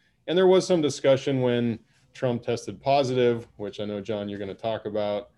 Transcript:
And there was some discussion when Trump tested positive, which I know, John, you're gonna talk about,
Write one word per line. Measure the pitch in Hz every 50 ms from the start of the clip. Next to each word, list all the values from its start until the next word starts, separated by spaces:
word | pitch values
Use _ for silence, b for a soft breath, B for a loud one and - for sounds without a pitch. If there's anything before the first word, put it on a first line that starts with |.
| _ _ _ _ _ -
And | 156 180
there | 190
was | 185 185 190 180 -
some | 185 170 151
discussion | 143 139 - - 139 135 131 - 143 139 131
when | 127 123 120 120 120 117 110 107 b b b b b _ -
Trump | - - 127 120 117 -
tested | - 117 113 - - 101 -
positive, | - 139 139 143 139 123 127 127 123 120 120 113 113 - _ -
which | 104 101 - -
I | 107
know, | 104 104 104
John, | 98 104 110 104 101 101
you're | 101 101
gonna | 101 98 92
talk | - - 113 110 104 -
about, | 107 101 107 104 104 104 104 - - _